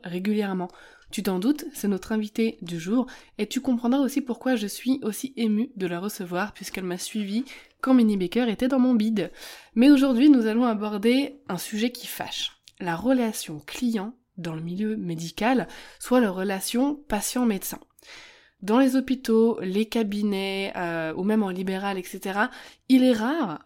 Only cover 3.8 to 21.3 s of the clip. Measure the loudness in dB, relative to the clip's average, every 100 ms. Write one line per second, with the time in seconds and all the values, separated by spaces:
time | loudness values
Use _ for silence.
3.8 | 2 2 2 -2 -4 -4 -2 -2 -2 -6
4.8 | -2 -2 -2 -6 -8 -2 0 0 -2 -4
5.8 | -4 -4 -6 -8 -6 -4 -6 -8 -12 -8
6.8 | -6 -6 -6 -6 -4 -4 -4 -10 -20 _
7.8 | 4 6 6 4 0 0 0 0 0 4
8.8 | 4 4 2 0 -2 -8 -18 -20 -4 4
9.8 | 8 8 6 6 8 8 6 2 2 0
10.8 | -4 -2 2 2 0 -6 -8 -8 -6 -2
11.8 | -2 -4 -10 -10 -10 -8 -10 -12 _ -10
12.8 | -6 -2 0 2 0 -4 -8 -12 -12 -6
13.8 | -2 -2 -4 -10 _ -12 -8 -8 -6 -4
14.8 | -4 -4 -6 -6 -8 -2 0 2 0 -8
15.8 | -20 -16 0 2 2 0 -4 -4 -2 0
16.8 | 0 -2 -4 -4 -2 0 0 0 -4 -12
17.8 | -16 _ -20 -20 -20 -20 _ _ 2 4
18.8 | 4 4 0 -2 2 4 4 2 -2 -2
19.8 | 0 0 -2 0 -2 0 -2 -4 -4 -4
20.8 | -4 -4 -4 -2 0